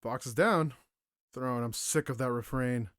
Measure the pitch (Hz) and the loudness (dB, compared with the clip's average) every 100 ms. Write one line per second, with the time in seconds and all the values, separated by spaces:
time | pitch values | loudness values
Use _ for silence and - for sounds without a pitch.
0 | 120 123 - 117 196 196 156 123 _ _ | -4 -4 -4 2 4 6 2 -2 _ _
1 | _ _ _ - 127 123 120 113 - 156 | _ _ _ -6 -2 -2 -2 -4 0 0
2 | 147 123 127 120 110 131 127 123 113 | 0 -2 0 -2 -2 -2 0 0 -4